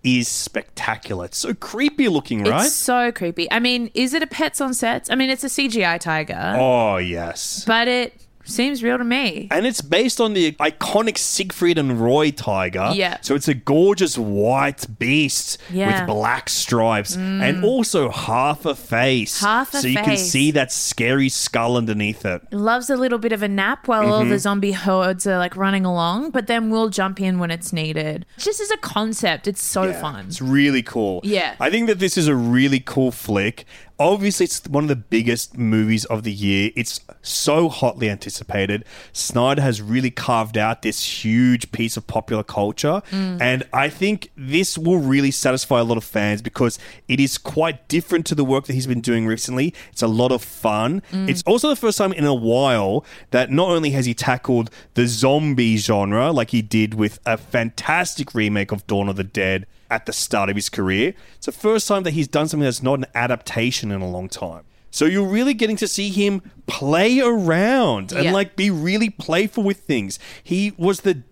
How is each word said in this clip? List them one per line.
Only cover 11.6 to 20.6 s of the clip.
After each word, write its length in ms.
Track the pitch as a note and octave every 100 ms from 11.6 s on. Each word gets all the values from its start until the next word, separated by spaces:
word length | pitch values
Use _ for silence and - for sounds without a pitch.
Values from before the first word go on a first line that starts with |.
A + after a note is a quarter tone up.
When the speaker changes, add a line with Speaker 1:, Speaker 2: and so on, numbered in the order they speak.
| F3 D#3+
Speaker 1:
and 240 | C#3 A#2+
Roy 280 | A#2 C#3+ D#3
tiger. 600 | C#3+ - F#2+ F#2 F#2 G2+
Speaker 2:
Yeah. 260 | F#3+ F3+ -
Speaker 1:
So 140 | - C#3
it's 120 | D#3+
a 60 |
gorgeous 640 | C3 - D3 F#3+ G3+ E3+ B2
white 680 | G#2+ G2+ G#2+ C3+ C#3+ C#3 - G#2+
beast 580 | A#2+ D3 C#3+ - - - -
Speaker 2:
Yeah. 300 | F3+ G3 G3
Speaker 1:
with 60 | F3+
black 360 | G#2 A2 C3 -
stripes 680 | - - A#2+ A2+ G#2+ G2+ F#3
Speaker 2:
Mm. 260 | F#3 F#3+
Speaker 1:
and 220 | C3 F#3
also 460 | G3+ C4 A3 F#3 B2+
half 560 | - - A#2 C#3 C#3+ D#3+
a 100 | C3
face. 640 | - A#2 C3 B2+ G#2 -
Speaker 2:
Half 340 | G#3 A3+ C4+
a 40 | C#4
Speaker 1:
So 100 | C4
you 80 | B3+
can 80 |
Speaker 2:
face. 260 | G#3 G3+ F3+
Speaker 1:
see 220 | C3+ D3
that 220 | D3